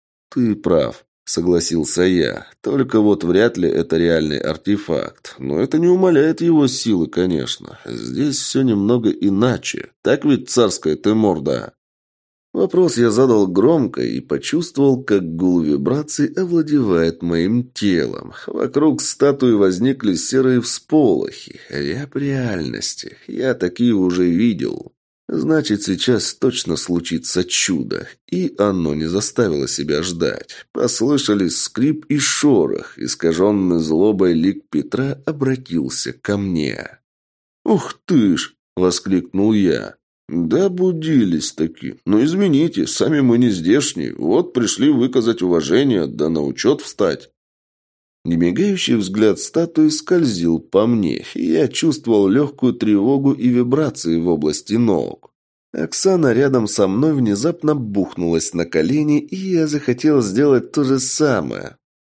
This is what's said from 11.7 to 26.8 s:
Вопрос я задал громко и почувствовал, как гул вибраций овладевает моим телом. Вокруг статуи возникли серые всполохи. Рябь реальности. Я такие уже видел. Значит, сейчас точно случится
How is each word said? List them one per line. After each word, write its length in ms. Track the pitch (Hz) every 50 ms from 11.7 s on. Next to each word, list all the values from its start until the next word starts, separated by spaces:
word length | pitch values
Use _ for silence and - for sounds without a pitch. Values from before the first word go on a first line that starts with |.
| - _ _ _ _ _ _ _ _ _ _ _ _ _ _ _ -
Вопрос 420 | 170 190 185 - 180 185 160 -
я 140 | 113 120 117
задал 380 | 104 120 131 131 117 107 101 92
громко 520 | 87 95 104 143 170 156 123 95 - 67
и 200 | 62 58 53 65
почувствовал, 840 | 67 - 76 69 - - - 165 170 - - 139 143 139 131 131
как 320 | 131 - 107 98 90 80 82
гул 260 | 82 92 90 87 87
вибраций 680 | 78 76 73 69 69 73 127 147 147 151 - - 147 -
овладевает 920 | - 180 190 175 175 165 156 151 147 143 123 101 90 82 82 82 82 -
моим 480 | 87 85 85 82 85 98 113 123 123 123
телом. 640 | - - 107 101 90 82 67 58 50 - - - - - -
Вокруг 560 | - - - - - - 143 151 156 127 -
статуи 520 | - - - - 139 143 143 143 131 123 113
возникли 600 | 101 101 92 92 90 113 135 131 131 113 104 90
серые 460 | 82 - - 123 131 127 131 127 123
всполохи. 1000 | 113 - - - _ - 151 156 143 113 85 64 50 50 - - - - - - - -
Рябь 460 | - 71 71 71 85 127 147 139 -
реальности. 1040 | 135 143 139 139 135 127 117 101 87 76 65 55 52 - - - - - - - - _
Я 280 | - - - 127 131 120
такие 380 | - 92 90 - - 120 120
уже 360 | 113 98 92 90 87 90 90 87
видел. 640 | 85 90 113 120 101 78 - 50 50 50 50 50 _ _ _ _ _ _ _ -
Значит, 540 | - - - 151 160 156 - - 107 101
сейчас 500 | - 98 95 90 - - 123 104 - - -
точно 420 | - - 131 120 - - 87 82
случится 640 | 73